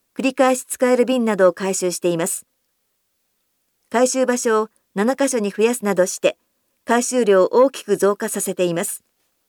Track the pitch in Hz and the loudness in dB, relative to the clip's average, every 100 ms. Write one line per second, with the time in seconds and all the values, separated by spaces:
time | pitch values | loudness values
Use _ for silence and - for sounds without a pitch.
0 | _ - 262 262 262 254 - - 254 247 | _ -6 -4 0 0 0 -6 -4 0 2
1 | 247 262 226 202 185 175 196 190 185 175 | 2 0 0 2 2 2 -4 -4 -4 -4
2 | 180 170 175 - - _ _ _ _ _ | -4 -2 -4 -8 -12 _ _ _ _ _
3 | _ _ _ _ _ _ _ _ _ 226 | _ _ _ _ _ _ _ _ _ 0
4 | 254 262 254 247 240 220 214 _ _ 190 | 2 2 0 0 0 0 -2 _ _ -4
5 | 214 269 277 254 202 190 226 247 208 185 | -2 0 -2 -2 -4 0 0 0 -2 0
6 | 185 - 170 - _ _ _ _ - 240 | 0 0 -2 -2 _ _ _ _ -2 -2
7 | 240 254 220 190 185 226 269 - - 196 | 0 0 2 4 4 4 2 0 -4 0
8 | 196 202 220 208 190 180 180 170 208 - | 0 -2 -6 -6 -6 -4 -2 -2 -6 -10
9 | _ _ _ _ | _ _ _ _